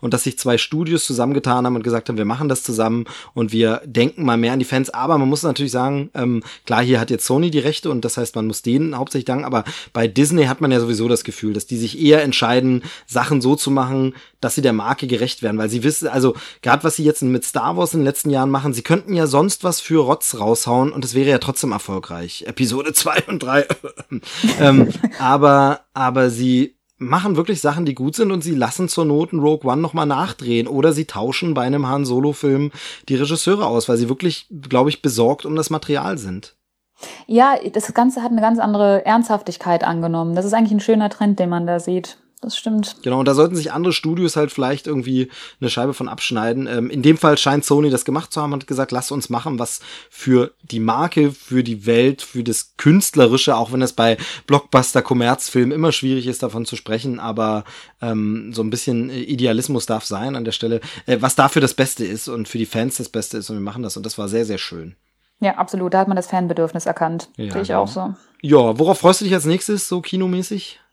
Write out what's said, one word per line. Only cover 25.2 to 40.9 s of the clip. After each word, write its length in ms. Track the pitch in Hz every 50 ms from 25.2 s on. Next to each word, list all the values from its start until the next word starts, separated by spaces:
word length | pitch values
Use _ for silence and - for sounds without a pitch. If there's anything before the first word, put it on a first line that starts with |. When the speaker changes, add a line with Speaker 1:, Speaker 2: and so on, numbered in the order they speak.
| 135 127 139 143 143 143 139 139 139 139 147 - _ _ _
Speaker 1:
aber 360 | 139 135 127 127 131 127 127
sie 460 | 117 113 127 127 127 127 135 - _ _ _ _ _
machen 380 | _ 127 127 143 180 180 208 190
wirklich 240 | 147 170 190 208 156
Sachen, 240 | - 147 147 160 175
die 80 | 151 135
gut 200 | 120 127 143 151
sind 160 | - 233 202
und 120 | 190 180 147
sie 120 | 170 165
lassen 340 | 135 123 110 - - 185 170
zur 160 | - - 165
Not 280 | 151 143 147 165 175 -
einen 100 | 160 143
Rogue 260 | 147 156 151 - 131
One 100 | 123 147 165
noch 120 | 160 -
mal 120 | 160 156
nachdrehen 640 | 147 139 131 170 180 - - 135 123 120 117 117 131
oder 240 | 143 135 135 165 156
sie 140 | 147 160
tauschen 480 | - - 101 107 123 135 - - 170 156
bei 80 | 139 123
einem 260 | 127 139 143 143 127
Han 160 | 135 143 143
Solo-Film 680 | 127 123 127 135 147 143 - - 143 135 135 143 147 - - - - - - _ -
die 80 | 139
Regisseure 500 | 123 135 143 165 160 - 175 196 202 185
aus, 220 | 120 117 117 110 -
weil 80 | 120
sie 120 | 117 120 117
wirklich, 380 | 131 131 - 175 156 - - _ 202 151 139 131
glaub 180 | 127 127 131 147
ich, 140 | 151 - -
besorgt 420 | 147 120 110 117 120 143 139 -
um 120 | 151 151
das 140 | 160 151 -
Material 480 | 160 156 - - 147 139 139 185 196 147
sind. 360 | 107 92 90 98 107 - _ _ _ _ _ _ _ _ _ _ - - - - -
Speaker 2:
Ja, 300 | - 220 226 247 277 277 - - - -
das 200 | 220 214 - 233
Ganze 300 | - 240 262 254 247 233
hat 80 | 240
eine 100 | 240 220
ganz 180 | 208 226 233 233
andere 440 | 220 214 208 202 208 202 196 196 -
Ernsthaftigkeit 800 | - 214 233 233 - 220 202 - - 170 - - 180 175 170 -
angenommen. 500 | - 170 165 165 170 165 165 165 170 170
Das 80 | 175 185
ist 80 | 202 208
eigentlich 180 | 226 226 208 214
ein 80 | 208
schöner 280 | - -